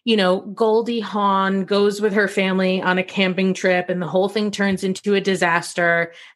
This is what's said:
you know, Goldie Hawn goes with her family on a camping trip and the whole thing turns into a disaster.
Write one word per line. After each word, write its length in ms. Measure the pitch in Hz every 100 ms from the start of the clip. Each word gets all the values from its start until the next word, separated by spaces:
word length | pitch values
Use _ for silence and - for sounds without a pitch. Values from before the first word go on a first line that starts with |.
| 233
you 100 | 214
know, 260 | 185 190
Goldie 600 | 214 185 226 220 233 233
Hawn 640 | 202 214 202 190 190 196 180
goes 340 | 202 202 202
with 140 | 214
her 160 | 202 190
family 520 | 196 190 190 185 185
on 160 | 180 185
a 60 |
camping 500 | 185 - 185 185 190
trip 360 | 180 190 180 180
and 120 | 180
the 60 | 160
whole 220 | 185 196
thing 220 | 214 208
turns 320 | 202 196 185 190
into 300 | 190 202 196
a 60 |
disaster. 920 | 190 180 180 170 170 - 170 170 170 - -